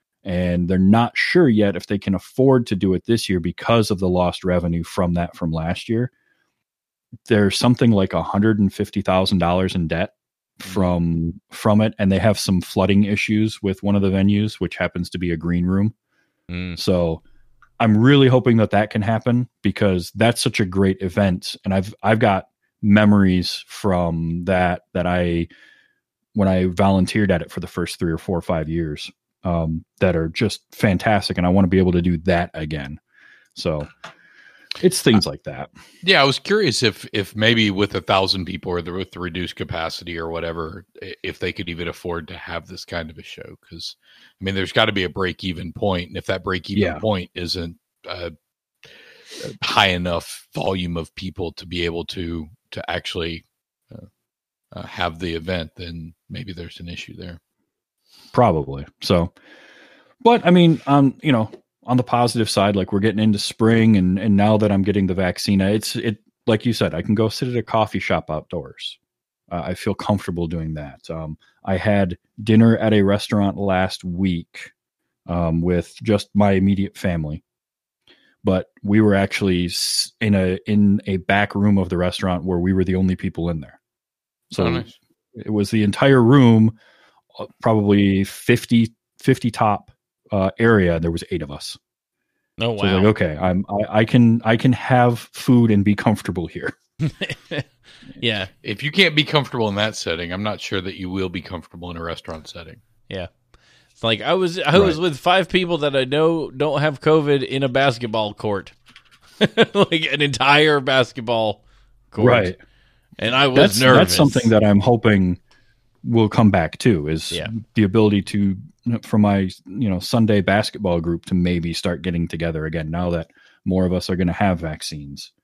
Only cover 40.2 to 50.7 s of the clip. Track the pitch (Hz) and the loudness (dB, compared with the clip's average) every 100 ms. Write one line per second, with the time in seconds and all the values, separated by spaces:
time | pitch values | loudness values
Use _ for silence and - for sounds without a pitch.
40.2 | 82 82 85 82 80 - - - 95 - | -8 -6 -6 -8 -10 -12 -20 -18 -18 -12
41.2 | 95 80 92 85 87 85 85 - 90 85 | -12 -8 -8 -8 -10 -10 -10 -10 -10 -10
42.2 | 78 92 - 85 82 90 - 87 80 76 | -10 -16 -12 -12 -14 -18 -12 -10 -10 -16
43.2 | - - 80 - _ 82 - - _ _ | -20 -20 -20 -20 _ -18 -16 -18 _ _
44.2 | _ _ 95 95 92 - 110 98 90 98 | _ _ -6 -4 -2 0 0 0 -4 -4
45.2 | 92 - 95 82 90 - 104 92 87 95 | -6 -4 -8 -8 -10 -6 -4 -2 -6 -8
46.2 | - 92 98 92 - 101 92 78 110 98 | -6 -6 -4 -6 -4 -2 -2 -2 -4 -4
47.2 | 90 - 87 92 85 82 _ _ 92 90 | -6 -10 -8 -8 -10 -12 _ _ -16 -12
48.2 | 87 80 _ _ _ _ - - - _ | -12 -14 _ _ _ _ -20 -20 -20 _
49.2 | - - - - - - 101 90 90 85 | -20 -16 -14 -10 -4 0 2 0 -2 -4
50.2 | - - _ - 98 | -6 -16 _ -6 -4